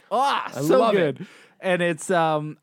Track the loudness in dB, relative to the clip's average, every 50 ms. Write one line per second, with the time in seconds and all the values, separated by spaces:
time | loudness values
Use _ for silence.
0 | -8 -4 -2 0 0 0 -2 -2 -6 -8 -6 -4 0 2 4 4 4 4 2 2
1 | 2 0 -2 -6 -10 -18 -18 -20 -20 _ _ -8 -4 -2 0 0 0 -2 -2 -4
2 | -4 -2 0 2 2 2 0 -2 -4 -6 -12 _